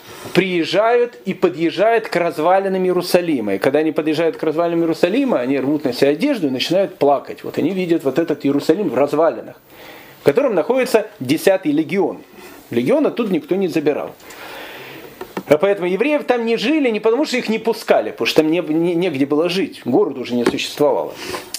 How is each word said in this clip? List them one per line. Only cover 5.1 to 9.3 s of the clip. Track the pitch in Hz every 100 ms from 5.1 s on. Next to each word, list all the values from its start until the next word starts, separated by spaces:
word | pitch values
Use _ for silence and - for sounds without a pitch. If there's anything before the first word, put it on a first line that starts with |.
| 240 262 151
они | 123 139
рвут | 131 151 135
на |
себя | 120 139
одежду | 151 285 240 147
и |
начинают | 127 - 180 190 -
плакать. | 143 135 - - -
Вот | -
они | 156
видят | 190 175 165
вот | 135 135
этот | 165 147 139
Иерусалим | 139 139 175 180
в | 117
развалинах, | 139 151 160